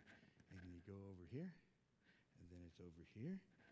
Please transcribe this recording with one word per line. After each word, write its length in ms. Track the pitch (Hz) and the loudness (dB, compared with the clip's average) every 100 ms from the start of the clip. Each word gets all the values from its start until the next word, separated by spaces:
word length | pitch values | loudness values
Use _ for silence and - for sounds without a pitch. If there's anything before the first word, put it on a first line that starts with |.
| - - - - - | -12 -10 -12 -14 -6
and 200 | 92 90 | -2 0
you 100 | 87 | 0
go 260 | 90 98 98 | 2 2 2
over 160 | 92 | 0
here, 300 | 87 131 185 - - - - - - - - - | 2 4 4 2 -8 -20 -20 -20 -20 -20 -16 -10
and 100 | 87 | -6
then 120 | 90 87 | -4 -4
it's 140 | 80 | -2
over 240 | 87 82 80 | -4 -4 -4
here.'" 260 | 104 143 190 - - - | 4 6 6 2 -12 -14